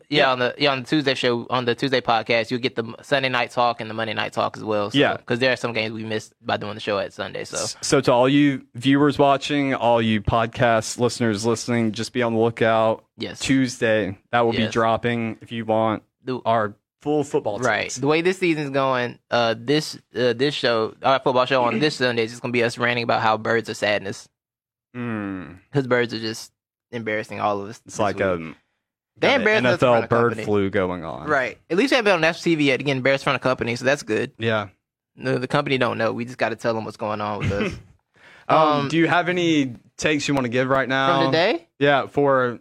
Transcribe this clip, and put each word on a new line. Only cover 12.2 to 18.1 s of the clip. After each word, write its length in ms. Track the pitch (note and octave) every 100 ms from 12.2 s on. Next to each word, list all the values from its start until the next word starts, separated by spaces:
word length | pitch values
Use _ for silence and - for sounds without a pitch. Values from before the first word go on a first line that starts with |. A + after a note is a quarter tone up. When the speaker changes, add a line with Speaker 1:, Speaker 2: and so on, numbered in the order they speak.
Speaker 2:
on 100 | A#2+
the 60 | A2+
lookout. 640 | A#2 A2+ A2+ A2+ A2+ A2 _ -
Speaker 1:
Yes. 220 | G#2 -
Speaker 2:
Tuesday, 800 | - C3+ B2+ A#2+ A#2 A2 F#2+ G#2+ _
that 140 | A#2+ A#2+
will 80 |
be 60 | A#2
Speaker 1:
Yes. 120 | A2+
Speaker 2:
dropping 680 | A#2 A2+ A2 A#2+ A#2+ A2+ G#2+
if 100 | A#2+
you 140 | A#2 A2
want 380 | A2 A2 G#2+ - _
Speaker 1:
The 160 | - B2 A2
Speaker 2:
our 300 | A#2 G#2+ G#2+ _ _
full 220 | D3 D3+
football 360 | C#3+ D3+ A2+ G2+
Speaker 1:
Right. 240 | B2 G#2
Speaker 2:
takes. 120 | F#2 B2+
Speaker 1:
The 120 |
way 120 | C#3